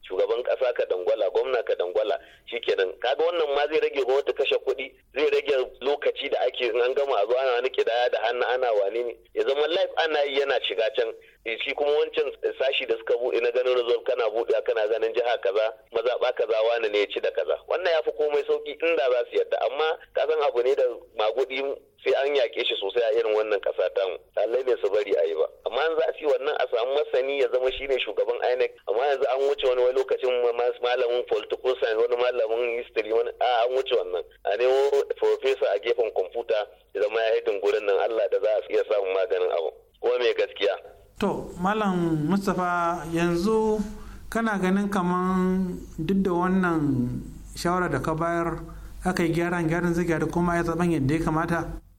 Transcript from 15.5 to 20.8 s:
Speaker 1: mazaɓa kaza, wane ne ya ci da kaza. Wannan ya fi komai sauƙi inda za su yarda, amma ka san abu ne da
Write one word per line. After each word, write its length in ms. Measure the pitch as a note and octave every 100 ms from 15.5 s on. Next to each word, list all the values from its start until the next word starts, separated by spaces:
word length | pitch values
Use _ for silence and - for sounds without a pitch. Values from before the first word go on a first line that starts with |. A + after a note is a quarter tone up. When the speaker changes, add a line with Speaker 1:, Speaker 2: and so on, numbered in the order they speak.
| G2+ A2 - -
Speaker 1:
mazaɓa 380 | A#2 A#2 A#2 B2
kaza, 240 | - A2+ A2 A2
wane 180 | A#2 A2+
ne 80 | G#2
ya 60 | G2+
ci 140 | -
da 100 | G#2+
kaza. 280 | - D2+ D2 -
Wannan 240 | D#3 F3+
ya 120 | D#3+
fi 80 | D#3
komai 320 | D3+ D3+ D3 C#3+
sauƙi 280 | D3+ D3+ C#3+
inda 320 | E3 E3 C3+
za 120 | B2 A#2+
su 80 | G2+
yarda, 200 | F#2 - G#2+
amma 320 | C3+ D#3 D3+ -
ka 80 | - C#3+
san 160 | D#3
abu 200 | C#3+ B2
ne 120 | B2
da 80 | C#3